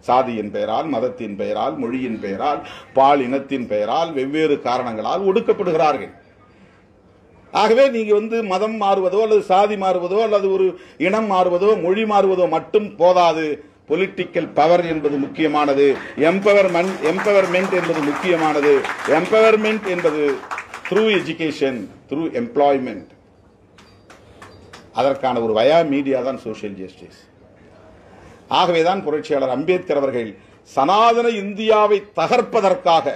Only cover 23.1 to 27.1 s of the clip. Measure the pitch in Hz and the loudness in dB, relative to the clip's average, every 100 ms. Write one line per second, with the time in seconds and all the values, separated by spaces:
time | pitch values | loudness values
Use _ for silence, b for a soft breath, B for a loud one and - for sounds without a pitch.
23.1 | _ _ _ _ _ _ _ - _ _ | _ _ _ _ _ _ _ -20 _ _
24.1 | - - - - - - - - - 131 | -20 -20 -20 -20 -20 -20 -20 -12 -2 -2
25.1 | 135 131 123 113 107 123 165 160 143 139 | 0 -2 -2 0 2 4 4 2 -2 -2
26.1 | 131 123 123 117 107 107 95 92 - 90 | -2 -2 -6 -10 -10 -12 -12 -16 -18 -20